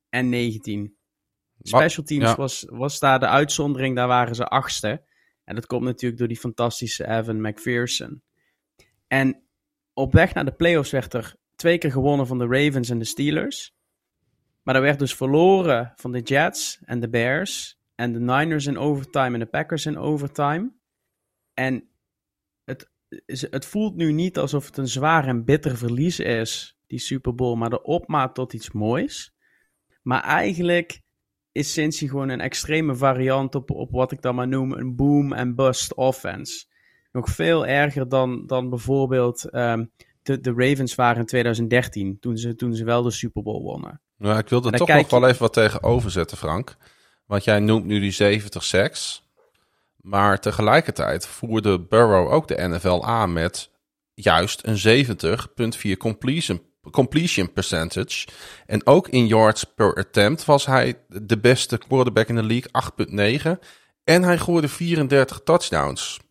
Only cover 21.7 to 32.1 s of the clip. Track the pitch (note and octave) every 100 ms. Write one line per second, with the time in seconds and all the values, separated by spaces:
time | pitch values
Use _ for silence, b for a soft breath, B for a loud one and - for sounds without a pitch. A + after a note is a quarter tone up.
21.7 | B2+ - _ _ _ _ _ _ _ -
22.7 | C3 - _ _ - _ C3 C3+ C3+ -
23.7 | G#3 G#3+ F3+ E3 D3+ F3+ E3 D3 D3 C3+
24.7 | - C3 C3 D3 D#3+ C#3 A#2+ A#2 D3+ D3+
25.7 | A#2+ A#2+ A#2+ E3 E3+ - A#2 A2+ - -
26.7 | _ _ B2 - C3+ B2+ A#2+ B2+ A#2 A#2
27.7 | A#2+ - D#3+ - D3 C3 - B2+ A2+ -
28.7 | G#2 G#2+ B2+ C4+ - - _ _ _ _
29.7 | _ _ _ - B2+ - D3+ G3+ E3+ F3
30.7 | F3 E3+ - _ _ _ _ _ - D3
31.7 | - D#3 D3+ C#3+